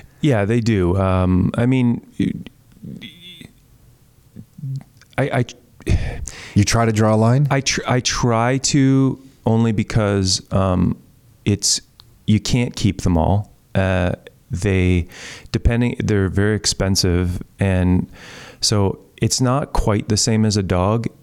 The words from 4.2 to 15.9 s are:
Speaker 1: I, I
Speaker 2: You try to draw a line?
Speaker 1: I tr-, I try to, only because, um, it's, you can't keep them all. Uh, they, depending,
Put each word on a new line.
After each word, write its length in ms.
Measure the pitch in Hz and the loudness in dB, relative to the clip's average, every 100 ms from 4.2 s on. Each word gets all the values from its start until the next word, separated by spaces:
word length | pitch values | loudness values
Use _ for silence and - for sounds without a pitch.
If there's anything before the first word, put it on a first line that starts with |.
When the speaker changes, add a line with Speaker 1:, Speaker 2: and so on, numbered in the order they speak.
| _ 110 - - 139 135 - _ _ - | _ -20 -20 -14 -12 -12 -14 _ _ -6
Speaker 1:
I, 280 | 139 127 120 - _ - - | -4 -2 -4 -8 _ -10 -2
I 80 | - - 67 - - - | 0 -2 -8 -10 -14 -4
Speaker 2:
You 100 | - | 0
try 220 | 101 113 113 | 2 2 0
to 60 | |
draw 220 | 107 110 110 | 2 2 4
a 20 | |
line? 300 | 113 127 143 | 4 4 2
Speaker 1:
I 120 | 139 | 0
tr-, 200 | 135 - - | -2 -4 -2
I 120 | 127 | -2
try 560 | - - 123 113 120 135 | -2 -2 0 0 0 0
to, 600 | - 147 135 135 135 - - _ - | 0 2 4 4 2 -2 -10 _ 0
only 260 | 113 117 | 2 2
because, 680 | 110 110 117 101 101 92 - - | 0 0 0 0 0 0 -2 -4
um, 440 | 98 95 90 87 - - _ _ _ - | -2 0 2 0 -2 -10 _ _ _ -2
it's, 360 | 98 - - - - - - - | -2 -2 -4 -6 -20 -20 -8 0
you 140 | 104 | 0
can't 360 | - 123 120 - | 2 0 -2 -2
keep 260 | 101 - | -2 0
them 160 | 95 82 | 0 2
all. 340 | 80 101 104 - _ | 2 0 -2 -12 _
Uh, 400 | 95 95 92 90 - - - - | -2 0 0 -2 -4 -10 -20 -12
they, 560 | 90 101 95 90 90 85 - - - - | -4 0 2 2 2 0 -8 -18 -20 -6
depending, 440 | 113 - 117 120 | -2 0 2 0